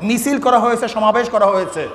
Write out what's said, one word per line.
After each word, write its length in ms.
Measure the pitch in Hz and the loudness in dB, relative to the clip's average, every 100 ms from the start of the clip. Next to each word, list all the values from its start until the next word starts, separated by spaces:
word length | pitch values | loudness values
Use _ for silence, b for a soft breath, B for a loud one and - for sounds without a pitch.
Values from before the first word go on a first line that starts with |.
মিছিল 380 | 202 233 277 277 | -4 -2 0 0
করা 180 | 254 247 | 2 2
হয়েছে, 300 | 240 233 233 | 2 0 -2
সমাবেশ 420 | 226 214 220 233 | 0 0 2 0
করা 160 | 226 196 | 2 2
হয়েছে, 420 | 190 185 165 135 | 2 -2 -6 -8